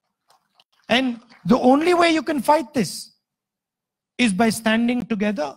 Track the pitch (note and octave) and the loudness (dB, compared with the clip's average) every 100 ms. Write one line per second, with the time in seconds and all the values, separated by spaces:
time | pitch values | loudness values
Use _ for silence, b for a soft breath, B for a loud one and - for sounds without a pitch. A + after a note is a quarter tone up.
0 | _ _ _ _ _ _ _ _ - A#3 | _ _ _ _ _ _ _ _ -2 0
1 | C4 A#3 - _ F3 B3 B3 C#4 E4+ F4 | 0 -6 -12 _ 0 2 4 4 4 2
2 | E4+ D#4+ C4 D4+ A3 D4+ C4+ C4+ E3+ - | 2 0 -2 -2 0 0 0 -4 -4 -6
3 | - _ _ _ _ _ _ _ _ _ | -18 _ _ _ _ _ _ _ _ _
4 | _ - A#3+ F#3 A3+ - A3 A3 A#3 B3 | _ -2 -2 2 0 0 -2 0 0 -2
5 | - G#3+ G#3 G3+ - | -4 -4 -4 -4 -8